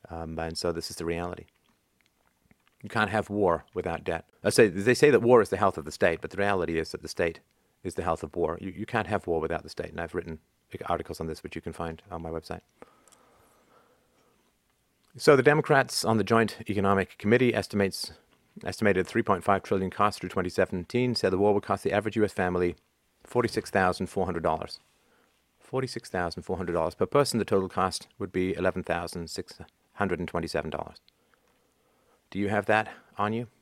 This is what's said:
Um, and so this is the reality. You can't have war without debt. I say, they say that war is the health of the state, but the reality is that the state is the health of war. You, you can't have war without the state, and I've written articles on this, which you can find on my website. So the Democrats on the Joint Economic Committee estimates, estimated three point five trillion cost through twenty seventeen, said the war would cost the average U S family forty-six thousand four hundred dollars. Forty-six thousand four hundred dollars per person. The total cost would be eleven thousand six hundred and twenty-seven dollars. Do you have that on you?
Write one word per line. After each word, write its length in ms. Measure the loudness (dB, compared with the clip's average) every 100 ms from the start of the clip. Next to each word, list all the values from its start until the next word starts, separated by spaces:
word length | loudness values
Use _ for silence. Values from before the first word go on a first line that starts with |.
| -12
Um, 300 | -10 -8 -6
and 180 | -6 -2
so 140 | -2
this 180 | -2 -6
is 60 | -6
the 100 | -4
reality. 400 | -4 -4 -8 -16 _ _ _ _ _ _ _ _ _ _ _ _ _
You 60 | -8
can't 220 | -2 0
have 200 | 0 -2
war 360 | 0 2 2 -2
without 320 | -8 -6 -6 -4
debt. 180 | -6 -8 _
I 100 | 0
say, 180 | 6 6
they 240 | 6 2
say 160 | 6 6
that 120 | 6
war 200 | 8 6
is 80 | 6
the 80 | 2
health 200 | 0 0
of 60 |
the 80 | -10
state, 300 | 0 0 2
but 100 | -6
the 60 | -4
reality 420 | -2 0 0 -2
is 120 | -4
that 100 | -8
the 80 | -12
state 320 | -2 -2 -2 _ _ _ _
is 120 | -10 -6
the 80 |
health 200 | -2 -2
of 140 | -4 -2
war. 200 | -2 -2
You, 100 | -8
you 140 | -10 -4
can't 220 | -4 -2
have 200 | -4 -2
war 140 | -2
without 220 | -2 -6
the 60 | -8
state, 220 | -12 -10
and 80 | -8
I've 160 | -8 -8
written 240 | -8 -14 _ _ _ -14 -6
articles 340 | -6 -6 -10
on 80 | -8
this, 160 | -10
which 140 | -12 -12
you 40 |
can 120 | -12
find 280 | -10 -10 -10 _
on 120 | -12
my 80 | -8
website. 320 | -10 -10 -14 _ _ -20 _ _ _ _ _ _ _ _ _ _ _ _ _ _ _ _ _ _ _ _ _ _ 0
So 180 | 6 6
the 80 |
Democrats 600 | 6 4 4 4 4 -2 2
on 100 | 2
the 80 |
Joint 340 | 4 4 2 -2 -6
Economic 480 | 0 2 2 2 -4
Committee 360 | 2 4 4
estimates, 600 | 2 -2 0 0 0 -12 -14 _ _ _ -12 -10
estimated 420 | 0 2 2 0
three 160 | -2
point 200 | 0 0
five 200 | 2 0
trillion 260 | 2 -2 -2
cost 300 | 0 0 0
through 100 | -6
twenty 200 | -4 -2
seventeen, 680 | 0 0 0 -2 0 0 2
said 180 | 2
the 40 | 4
war 160 | 4
would 100 | 2
cost 200 | 0 -2
the 80 | 2
average 240 | 0 0 0
U 80 |
S 80 | 0
family 440 | 0 0 2 0 -2 _ _ _ _ -4
forty-six 440 | 0 0 -2 -2
thousand 380 | 2 2 0 -4
four 180 | -2 -2
hundred 180 | -2
dollars. 360 | -2 -2 -4 -14 _ _ _ _ _ _ _ _
Forty-six 500 | _ -6 -4 -8 -8
thousand 340 | -4 -4 -6
four 120 | -8 -6
hundred 180 | -2
dollars 220 | 0 -2 -2
per 100 | 0
person. 340 | 2 2 0
The 60 | 2
total 220 | 0 0
cost 400 | 0 0 -2 -14 _
would 140 | -6
be 220 | -2 -2 0
eleven 280 | 0 -2
thousand 460 | -4 -4 -4 -10 -10
six 300 | -10 -12 -16 -20 _ _
hundred 260 | -4 -2 -2
and 80 | -2
twenty-seven 420 | -4 -4 -4 -4
dollars. 320 | -8 -10 -14 _ _ _ _ _ _ _ _ _ _ _ _ _
Do 60 | -4
you 120 | 0
have 180 | 0 2
that 220 | 2 2 -10 _ -4
on 160 | -2
you? 140 | -2 -8 _